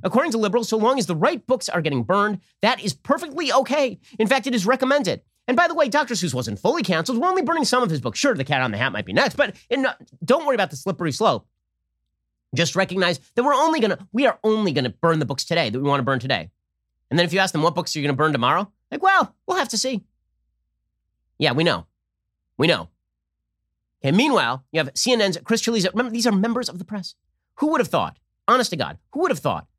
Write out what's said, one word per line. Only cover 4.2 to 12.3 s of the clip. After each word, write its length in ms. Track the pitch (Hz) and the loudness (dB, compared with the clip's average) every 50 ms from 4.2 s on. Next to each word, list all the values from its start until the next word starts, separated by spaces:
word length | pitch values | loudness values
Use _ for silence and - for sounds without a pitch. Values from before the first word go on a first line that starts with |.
In 80 | 220 190 | 0 2
fact, 180 | 269 262 202 | 2 0 0
it 80 | 240 240 | 0 -2
is 100 | 226 170 | 0 2
recommended. 580 | 214 262 254 262 254 277 294 233 175 120 - _ _ _ _ _ - | 2 2 2 2 2 2 2 0 -2 -4 -6 _ _ _ _ _ -2
And 80 | 254 | 2
by 100 | 330 349 | 2 2
the 80 | 339 339 | 2 2
way, 140 | 339 294 240 | 0 0 0
Doctor 240 | 277 294 285 - 240 | 2 0 0 0 -2
Seuss 220 | 165 180 160 123 | -4 -4 -2 -2
wasn't 240 | 123 117 110 101 - | -2 -4 -4 -6 -4
fully 240 | - 196 302 339 214 | -2 0 0 0 0
canceled. 360 | - 175 160 160 - 254 233 | 0 0 0 0 -2 -2 0
We're 80 | 330 | 0
only 140 | 370 370 370 | 2 2 0
burning 240 | 359 - 339 320 285 | 0 0 0 0 0
some 180 | - 247 254 247 | 0 0 0 0
of 60 | 180 | 0
his 140 | 160 139 113 | -2 -2 -4
books. 160 | 120 110 - | -6 -4 -2
Sure, 160 | - 285 220 | 0 0 0
The 100 | 147 135 | 0 -2
Cat 160 | 147 147 131 | 0 0 0
on 100 | 131 120 | 0 0
the 60 | 104 | -2
Hat 160 | 104 127 135 90 | -2 -2 -2 -2
might 140 | 107 - | -4 -6
be 80 | 90 98 | -2 0
next, 200 | - 277 240 - | 0 0 0 0
but 220 | - 277 202 - - - - | -2 -2 -2 -4 -10 -8 -4
in, 160 | 240 269 262 240 - - - - _ - 165 | -2 -2 -2 -2 -4 -6 -14 -20 _ -6 0
don't 220 | - 254 330 311 | 2 2 2 2
worry 100 | 285 262 | 2 2
about 140 | 214 190 147 | 2 0 -2
the 80 | 151 | -4
slippery 340 | 131 - 190 - - 175 156 | -8 -6 -6 -6 -4 -4 -4
slope. 380 | 127 - 220 196 131 104 - _ _ _ _ _ _ _ _ _ _ _ _ _ _ _ _ _ | -2 0 2 2 2 0 -4 _ _ _ _ _ _ _ _ _ _ _ _ _ _ _ _ _